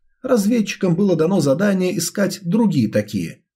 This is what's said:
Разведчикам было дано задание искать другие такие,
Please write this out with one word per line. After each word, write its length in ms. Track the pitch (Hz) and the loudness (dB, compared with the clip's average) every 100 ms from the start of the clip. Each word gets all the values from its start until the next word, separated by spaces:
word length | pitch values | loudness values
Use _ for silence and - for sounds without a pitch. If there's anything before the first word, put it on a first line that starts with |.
| _ _ | _ _
Разведчикам 760 | 254 247 196 240 208 - 185 165 | -2 0 2 0 0 -2 -2 2
было 200 | 202 165 | 2 2
дано 240 | 160 196 | 2 2
задание 560 | 139 135 208 190 185 170 | 2 2 2 0 0 -2
искать 440 | 170 - 196 - | -4 -2 -4 -4
другие 460 | 170 226 220 147 107 | -2 0 2 2 0
такие, 560 | 107 104 104 82 - _ | 0 -2 -4 -8 -12 _